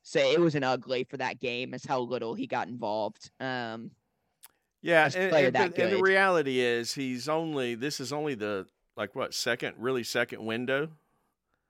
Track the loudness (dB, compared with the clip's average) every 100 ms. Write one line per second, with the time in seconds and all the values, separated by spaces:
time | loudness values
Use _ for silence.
0 | -4 2 4 4 4 2 2 0 0 -4
1 | -4 -4 -6 -4 -6 -4 -6 -8 -4 -2
2 | -2 -4 -4 -6 -4 -4 -4 -6 -4 -2
3 | -2 -6 -18 -10 -6 -4 -6 -8 -12 -18
4 | _ _ _ _ -20 _ _ _ 4 6
5 | 6 4 4 4 4 4 2 2 0 4
6 | 4 6 6 4 2 2 2 2 -2 -4
7 | -4 -4 -2 -2 -2 -2 -2 -2 -4 -4
8 | -6 -4 -4 -4 -4 -4 -6 _ _ -8
9 | -6 -4 -4 -2 -2 -2 -4 -4 -2 -2
10 | 0 -2 -2 -4 -4 -4 0 -2 -2 -8
11 | _ _ _ _ _ _ _